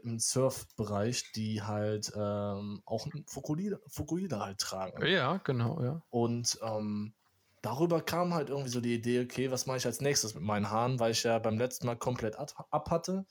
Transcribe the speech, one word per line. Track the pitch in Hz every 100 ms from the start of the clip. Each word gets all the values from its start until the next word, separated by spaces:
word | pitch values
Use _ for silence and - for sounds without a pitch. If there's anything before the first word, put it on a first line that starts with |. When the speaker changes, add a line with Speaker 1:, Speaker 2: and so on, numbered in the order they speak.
Speaker 1:
im | 117 113
Surfbereich, | - 127 131 - - - 104 101 113 123 -
die | 110 110 107
halt, | 101 104 107 107 -
ähm, | 107 104 104 101 101 104 104
auch | - 113 147
einen | 147 -
Fukuhila, | - - 151 202 196 -
Fukuhila | - 147 170 190 107
halt | 98 98
tragen. | - 95 95 - 151
Speaker 2:
Ja, | 185 131 190
genau, | - 123 117 -
ja. | 123 165 -
Speaker 1:
Und, | 120 117 120 120 -
ähm, | 113 107 104 104 104 _ _ _ _ _
darüber | 107 127 170 165
kam | - 165 180
halt | 170 135
irgendwie | 143 131
so | 120
die | 120
Idee, | 117 117 123
okay, | 123 127 131
was | 127 131
mache | 127
ich | 123
als | 120
nächstes | 139 135 113
mit | -
meinen | 101 104 101
Haaren, | 110 123 127
weil | 117
ich | 113
ja | 117 113
beim | 113 110
letzten | 123 - 123
Mal | 117
komplett | 127 120 110 107
ab, | 147 - -
ab | 151 -
hatte. | 165 180 190 196